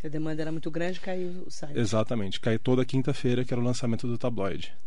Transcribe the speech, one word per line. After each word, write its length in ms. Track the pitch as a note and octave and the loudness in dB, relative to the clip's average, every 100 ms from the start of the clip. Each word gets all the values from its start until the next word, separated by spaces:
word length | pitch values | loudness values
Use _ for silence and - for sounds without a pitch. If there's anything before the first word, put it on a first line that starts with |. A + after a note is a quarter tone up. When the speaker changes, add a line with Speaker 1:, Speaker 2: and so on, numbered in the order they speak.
Speaker 1:
A 40 | D#3+ | -2
demanda 320 | D3+ D#3 D#3 | -2 -2 -2
era 100 | D#3 | -2
muito 180 | D#3+ D#3+ | -2 -2
grande, 300 | D#3+ E3+ F#3 | -2 -2 -2
caiu 420 | G3+ F#3 F3+ E3+ | -2 -2 -2 -2
o 60 | - | -4
site. 260 | - D3+ C#3+ | -4 -2 0
Speaker 2:
Exatamente, 640 | A2 G#2+ G#2+ A#2+ G2 - | 2 2 2 0 0 0
caiu 200 | A#2+ A2 | 0 2
toda 240 | - B2+ | 2 2
quinta-feira, 600 | B2 C3 C3 C3+ B2+ B2 | 2 2 0 0 0 0
que 80 | B2 | 0
era 80 | A#2+ | 0
o 40 | |
lançamento 420 | A#2+ A#2+ A#2+ A2+ B2 | 2 2 0 0 0
do 100 | A#2 | 0
tabloide, 560 | B2+ A2+ F#2+ E2 - - | 0 0 0 0 -2 -2